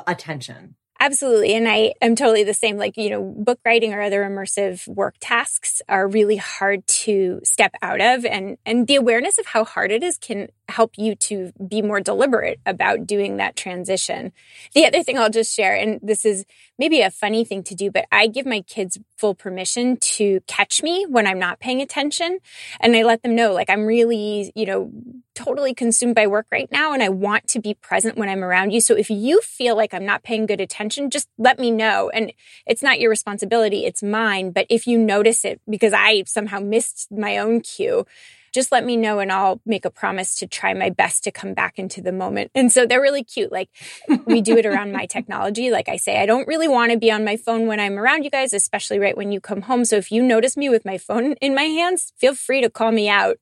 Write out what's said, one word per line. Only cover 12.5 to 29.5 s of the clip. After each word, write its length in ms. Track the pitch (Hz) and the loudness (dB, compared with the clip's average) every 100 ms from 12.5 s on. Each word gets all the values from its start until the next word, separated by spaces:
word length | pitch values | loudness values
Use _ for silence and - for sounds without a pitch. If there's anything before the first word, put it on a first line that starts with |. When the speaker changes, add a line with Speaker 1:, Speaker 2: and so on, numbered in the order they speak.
| - 202 | -6 -6
Speaker 2:
about 420 | 185 - 190 175 | -2 0 0 -2
doing 300 | 208 202 196 | -2 -2 -2
that 180 | 196 - | -4 -4
transition. 760 | 190 180 175 190 - - - - _ - - | -10 -8 -4 -4 -4 -6 -10 -16 _ -20 -2
The 120 | 285 320 | 4 6
other 160 | 359 | 4
thing 160 | 330 254 | 0 2
I'll 120 | 220 | 2
just 260 | 220 220 - | 2 0 0
share, 200 | 190 202 | 0 0
and 240 | 214 208 | -2 -2
this 220 | 208 208 214 | -2 0 0
is 200 | 196 196 _ _ - | -2 -4 _ _ -2
maybe 240 | 302 311 | 2 4
a 80 | 196 | 2
funny 360 | - 208 220 226 | 2 -2 -2 -2
thing 180 | 196 | -4
to 120 | 180 185 | -10 -6
do, 140 | 202 | -4
but 160 | 190 - | -2 0
I 160 | 208 220 | 2 2
give 180 | 233 269 | 0 -4
my 160 | 220 | -6
kids 380 | - - 185 - - - | -6 -8 -8 -8 -16 -4
full 160 | 208 | -2
permission 640 | 190 196 185 185 - 247 247 | -2 -6 -8 -6 -2 0 0
to 440 | - - 208 190 - | -2 0 2 0 -2
catch 360 | - 202 - | -4 -2 -2
me 220 | 302 359 392 | -2 -2 0
when 180 | 247 202 | 2 2
I'm 140 | 185 | 0
not 200 | 180 - | -2 -4
paying 220 | 247 254 | -4 -4
attention. 580 | 269 294 294 294 339 370 _ - - - | -4 -4 -4 -2 -4 -4 _ -20 -18 0
And 160 | 226 233 | 4 6
I 80 | |
let 200 | 226 226 | 6 2
them 120 | 247 226 | 2 2
know, 180 | 226 | 2
like, 160 | 180 - | 2 0
"I'm 160 | 196 214 | 0 2
really, 640 | 233 233 226 208 208 190 - | 4 4 2 -2 -4 -6 -4
you 100 | 202 | -4
know, 260 | 196 190 220 247 247 _ | -4 -6 -10 -18 -20 _
totally 400 | - 254 262 277 | -10 -4 -2 -2
consumed 420 | 254 233 214 240 226 | -2 0 2 2 4
by 120 | 214 | 4
work 200 | 208 - | 2 -2
right 200 | - 269 | -4 -2
now, 220 | - 311 | -2 0
and 80 | 277 | 0
I 80 | 202 | 0
want 380 | 190 202 214 - | 0 0 0 -2
to 100 | 240 | -6
be 140 | 208 208 | -4 -8
present 420 | - 190 220 - | -2 -2 0 -2
when 120 | 202 | -4
I'm 140 | 190 | -4
around 280 | 185 180 196 | 0 0 2
you. 100 | 233 | 2
So 140 | - 202 | 2 2
if 140 | 208 | 2
you 320 | 202 240 381 | -2 2 2
feel 340 | - | 2